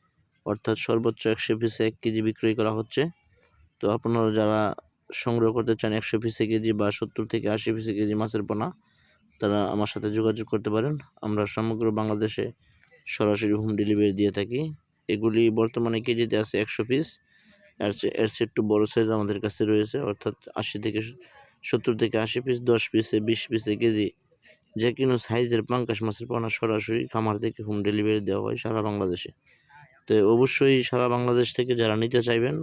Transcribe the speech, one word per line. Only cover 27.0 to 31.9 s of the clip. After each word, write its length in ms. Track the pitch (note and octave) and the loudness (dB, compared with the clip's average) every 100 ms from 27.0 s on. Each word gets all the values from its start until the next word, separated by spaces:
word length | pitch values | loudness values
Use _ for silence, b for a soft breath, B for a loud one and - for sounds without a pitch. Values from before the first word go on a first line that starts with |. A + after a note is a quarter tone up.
| B2+ | -2
খামার 280 | A2 A2 G#2+ | -2 0 0
থেকে 220 | A2+ - | -4 -6
হোম 140 | G#2+ G#2 | -6 -2
ডেলিভারি 400 | G2+ G#2+ G#2 G#2+ G2 | 0 0 2 0 0
দেওয়া 140 | G2 | -2
হয় 120 | G#2+ A#2 | -2 -4
সারা 200 | A2+ A2 | -2 -2
বাংলাদেশে। 480 | G#2+ G#2 F#2 F2+ - - b b b b C#3+ b | -2 -2 -2 -4 -8 -18 b b b b -20 b
তো 80 | - G#2+ G2+ | 2 4 6
অবশ্যই 440 | A#2 C3 - C3+ C3 | 6 4 4 4 4
সারা 220 | A#2+ B2+ B2 | 2 0 0
বাংলাদেশ 400 | B2 B2 B2 A#2 | 0 2 2 2
থেকে 180 | - B2 | 0 0
যারা 200 | A#2+ A2+ | 2 2